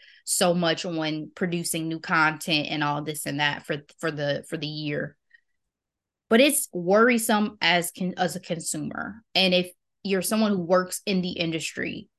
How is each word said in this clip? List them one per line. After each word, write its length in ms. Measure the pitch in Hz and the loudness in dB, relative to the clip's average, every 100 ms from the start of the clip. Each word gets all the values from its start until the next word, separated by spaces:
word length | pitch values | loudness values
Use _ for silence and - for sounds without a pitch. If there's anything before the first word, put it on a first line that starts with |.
| - - | -20 -14
so 300 | - - 180 | -4 2 2
much 320 | 175 170 160 185 | 4 2 0 -4
on 440 | 165 156 156 151 | -4 -4 -4 -8
producing 520 | - 185 175 170 170 160 | -4 -4 -2 -4 -4 -4
new 140 | 160 | -6
content 680 | 170 170 156 156 - 151 - | 0 4 4 2 -2 -2 0
and 120 | 151 | -2
all 200 | 147 147 | -2 -2
this 240 | 151 151 151 | -4 -6 -4
and 140 | 143 | 0
that 260 | 147 143 - | 0 -2 -6
for, 160 | 151 - - | -8 -8 -8
for 120 | 160 | -6
the, 320 | 147 143 143 - | -2 -2 -4 -6
for 80 | 160 | -8
the 100 | 151 | -6
year. 480 | 151 151 147 147 - _ _ _ _ _ _ _ _ _ _ - | -6 -6 -6 -6 -12 _ _ _ _ _ _ _ _ _ _ 2
But 100 | 233 | 6
it's 300 | 294 269 - | 6 4 -4
worrisome 840 | 180 175 202 240 240 226 214 208 - | -4 2 6 6 4 2 2 0 0
as 320 | 165 175 170 | 2 2 0
con-, 220 | - 185 - | -4 -4 -2
as 200 | 175 180 | -2 -2
a 40 | |
consumer. 760 | - 165 - 156 143 - - - _ | -8 -6 -6 -6 -6 -8 -10 -12 _
And 180 | 175 190 | 2 4
if 180 | 180 180 - _ _ | 4 0 -8 _ _
you're 200 | 196 190 | -2 -2
someone 300 | 175 220 214 | 0 2 2
who 100 | 196 | 2
works 400 | 165 185 180 - | 2 2 2 -6
in 160 | - 185 | -2 0
the 120 | 180 | 0
industry, 760 | - 165 160 151 - - - - | -2 -2 -4 -6 -6 -8 -8 -14